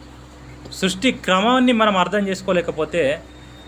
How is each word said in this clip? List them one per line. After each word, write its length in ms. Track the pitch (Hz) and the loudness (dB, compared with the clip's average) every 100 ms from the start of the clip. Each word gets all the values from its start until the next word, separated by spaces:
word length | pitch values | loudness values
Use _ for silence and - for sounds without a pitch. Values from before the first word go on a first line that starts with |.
| - - - - - - - | -20 -20 -20 -20 -20 -20 -18
సృష్టి 380 | - 185 185 262 | -4 -4 0 -2
క్రమాన్ని 600 | 240 - 180 220 254 247 | -2 0 2 4 4 4
మనం 260 | 226 214 190 | 4 2 2
అర్థం 300 | 175 202 196 | 2 0 -2
చేసుకోలేకపోతే 920 | 190 - 175 170 156 156 175 135 160 - - - - | -4 -2 0 -2 -4 -4 0 0 -2 -8 -20 -20 -20